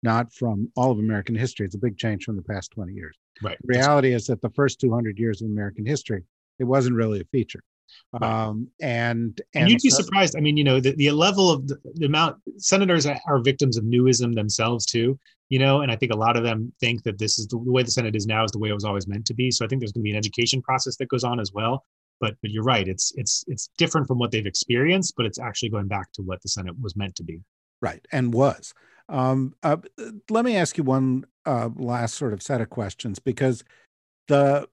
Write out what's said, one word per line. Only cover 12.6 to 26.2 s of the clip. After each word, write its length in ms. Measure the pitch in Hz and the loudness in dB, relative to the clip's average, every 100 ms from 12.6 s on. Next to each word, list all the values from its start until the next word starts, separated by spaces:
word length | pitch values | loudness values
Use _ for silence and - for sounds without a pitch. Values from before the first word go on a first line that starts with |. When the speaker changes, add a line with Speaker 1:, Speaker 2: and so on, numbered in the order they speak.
| - 196 196 170 | 2 2 4 2
Speaker 2:
are 380 | 139 143 - 143 | 2 -4 0 2
victims 340 | 123 135 135 117 | 2 2 2 0
of 80 | |
newism 500 | 110 120 127 117 120 | 2 4 4 4 2
themselves 520 | 113 107 - 113 120 - | 0 -2 0 0 0 -2
too, 320 | 120 120 135 _ _ _ | 0 0 -2 _ _ _
you 80 | 131 | 2
know, 240 | 135 139 | 4 4
and 100 | 143 | 2
I 40 | 113 | -2
think 160 | 120 | 0
a 40 | 107 | 0
lot 200 | 113 117 | 2 2
of 80 | |
them 280 | 117 110 113 - | 2 -2 -4 -4
think 220 | 120 117 | -2 -2
that 160 | 113 101 | -4 -4
this 200 | 107 - | -2 -2
is 80 | 104 | -4
the, 100 | 120 | -6
the 120 | 123 | 0
way 120 | 127 | 2
the 80 | 120 | 2
Senate 260 | 131 113 110 | 0 0 -2
is 100 | 101 | -2
now 160 | 110 | 0
is 80 | 110 | 0
the 60 | 104 | -2
way 120 | 107 | -2
it 40 | |
was 100 | 104 | -2
always 220 | 104 101 92 | -2 -4 -4
meant 200 | 98 110 | -6 -6
to 80 | |
be. 160 | 117 127 | -2 -2
So 160 | 120 113 | 0 -2
I 20 | |
think 120 | 135 | -2
there's 120 | 113 | -4
gonna 100 | 104 | -4
be 100 | 104 | -4
an 40 | 107 | -2
education 460 | 104 - 120 135 | -4 -2 0 -2
process 340 | 123 127 - - | 0 -2 -2 -6
that 120 | 135 | -4
goes 160 | 127 | -2
on 160 | 123 120 | -2 -2
as 120 | 101 | -4
well. 320 | 101 113 139 _ _ _ _ | -4 -2 -2 _ _ _ _
But, 160 | 110 104 | -6 -4
but 100 | 107 | -8
you're 140 | 107 | -2
right. 240 | 117 120 92 | 2 2 0
It's, 240 | 92 - - | -2 -6 -6
it's, 280 | 131 - - | -6 -6 -6
it's 200 | 135 - - | -10 -10 -2
different 300 | 165 160 135 | 0 0 0
from 120 | 127 | 0
what 120 | 120 | 0
they've 160 | 110 101 | -2 -2
experienced, 680 | - - 120 147 190 175 - | -6 -2 0 2 2 -2 -4
but 100 | 113 | -4
it's 120 | 113 | -4
actually 300 | 117 110 117 | -8 -6 -4
going 200 | 107 98 | -4 -4
back 220 | 101 - | -6 -8
to 100 | - | -10